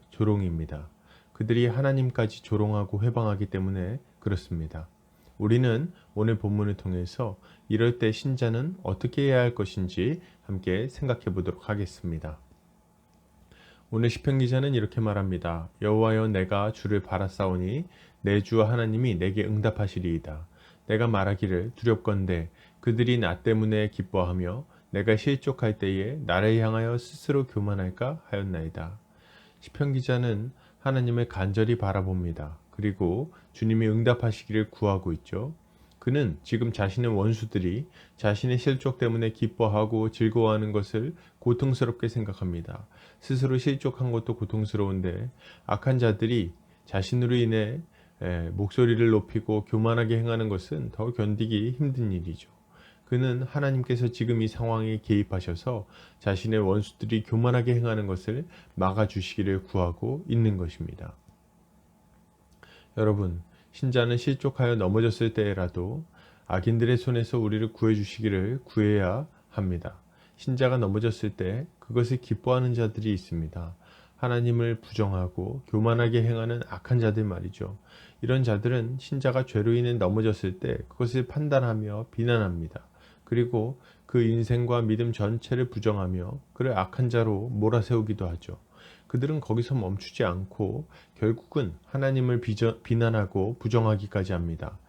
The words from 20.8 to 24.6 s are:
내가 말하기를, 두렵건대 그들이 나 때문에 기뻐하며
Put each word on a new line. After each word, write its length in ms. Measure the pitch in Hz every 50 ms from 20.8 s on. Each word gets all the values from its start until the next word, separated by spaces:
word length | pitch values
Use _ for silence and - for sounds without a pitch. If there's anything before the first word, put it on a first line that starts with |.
| _ -
내가 200 | 110 107 117 117
말하기를, 640 | 107 98 95 98 101 - - 92 92 87 92 117 -
두렵건대 760 | - - 120 110 95 - 113 101 98 95 92 90 85 82 82 - - - - _ _
그들이 380 | - 123 113 113 123 123 123 120
나 240 | 107 85 90 - -
때문에 480 | 117 110 110 110 107 110 107 107 104
기뻐하며 760 | - - 92 - - 95 90 87 90 92 90 87 98 123